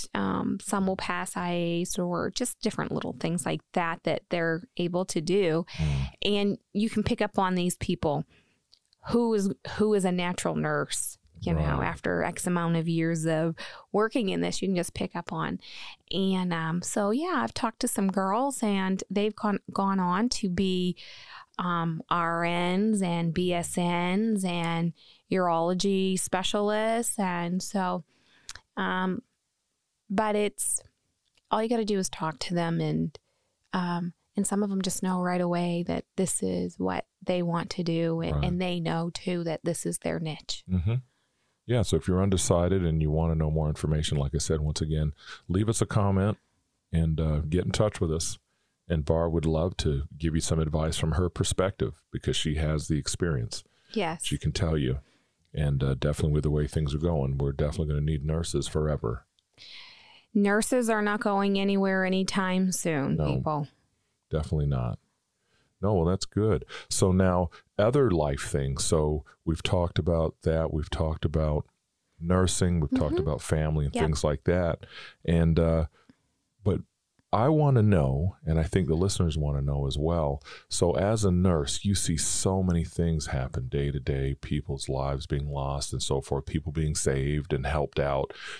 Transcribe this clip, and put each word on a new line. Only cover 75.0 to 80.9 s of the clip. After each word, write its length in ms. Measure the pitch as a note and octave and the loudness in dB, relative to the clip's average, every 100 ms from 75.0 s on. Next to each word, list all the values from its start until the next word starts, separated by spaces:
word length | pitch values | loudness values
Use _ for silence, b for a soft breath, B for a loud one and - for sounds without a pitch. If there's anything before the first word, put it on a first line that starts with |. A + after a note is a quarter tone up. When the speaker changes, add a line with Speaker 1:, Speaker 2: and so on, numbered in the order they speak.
| B B | B B
Speaker 2:
And, 340 | - E2+ E2 E2 | 2 4 4 4
uh, 280 | E2 E2 D#2 b b b b _ _ _ | 4 2 0 b b b b _ _ _
but 160 | G2+ F#2+ - _ _ _ - | -2 -2 -4 _ _ _ -2
I 160 | G2+ B2 | 2 4
wanna 320 | D#3 D3 B2+ | 4 4 6
know, 540 | G#2+ F#2+ C2+ C2+ F2+ - | 6 6 4 2 -2 -2
and 140 | - E2 | 0 2
I 60 | |
think 240 | D#2 G2 D#2 | 2 2 2
the 60 | D#2+ | 2
listeners 420 | G2 - F2 D2 | 2 2 0 0
wanna 220 | D2 C#2+ | 0 0
know 260 | C#2 C#2+ C#2 | 0 0 -2
as 100 | C#2+ | 0
well. 460 | D2+ E2+ D2+ C#2 B B B | 0 2 0 -2 B B B
So 240 | - F2 | 0 2